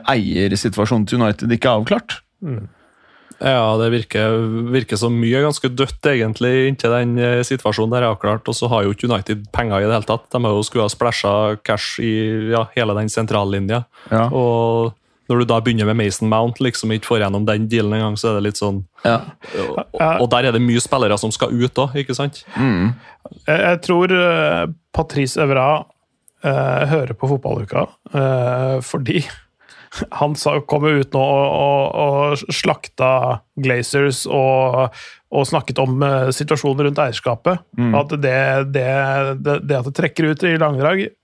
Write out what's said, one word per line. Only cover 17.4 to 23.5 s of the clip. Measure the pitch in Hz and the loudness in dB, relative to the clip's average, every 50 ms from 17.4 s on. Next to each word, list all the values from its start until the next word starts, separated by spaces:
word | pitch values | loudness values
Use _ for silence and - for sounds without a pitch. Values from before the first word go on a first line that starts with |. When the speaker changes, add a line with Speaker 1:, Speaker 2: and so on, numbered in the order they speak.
| 107 | 0
Speaker 2:
den | 110 107 107 110 107 | 0 0 0 0 0
dealen | 117 113 104 104 107 | 0 0 2 2 0
en | 110 | 0
gang, | 110 107 104 104 | 0 -2 -2 -2
så | - 113 | -2 0
er | 107 101 | 0 0
det | 101 104 | 0 -2
litt | 101 - | -2 -2
sånn, | 104 101 98 98 95 - _ - - | -4 -2 -4 -4 -8 -10 _ -4 0
Speaker 1:
Ja. | 117 117 113 - - - _ - - - | 0 0 0 -2 -8 -18 _ -18 -10 -6
Speaker 2:
og, | 98 95 - - - | -6 -6 -4 -6 -8
og, | - - - - | -8 -8 -2 0
Speaker 3:
Ja. | 160 160 160 - | 0 2 2 2
Speaker 2:
og | 123 120 | 2 2
der | 123 123 131 131 | 2 2 2 2
er | |
det | 113 117 | 2 2
mye | 120 120 117 117 | 2 4 2 2
spillere | - - 139 131 117 101 104 101 | 2 0 0 2 2 2 2 2
som | - 110 | 0 -4
skal | - - 127 - 117 | -2 -2 -2 0 0
ut | 120 123 127 - | 0 0 0 0
da, | 127 135 131 127 | 0 -2 0 -2
ikke | 143 135 - 123 | -6 -4 -4 -4
sant? | - 143 139 - - - - - | -4 -4 -6 -6 -10 -20 -12 -6
Speaker 1:
Mm. | - 135 131 104 87 92 117 123 - - - - _ - - - - - | -2 -2 0 0 2 0 0 0 -4 -10 -20 -20 _ -20 -20 -20 -10 -2
Speaker 3:
Jeg, | - | 0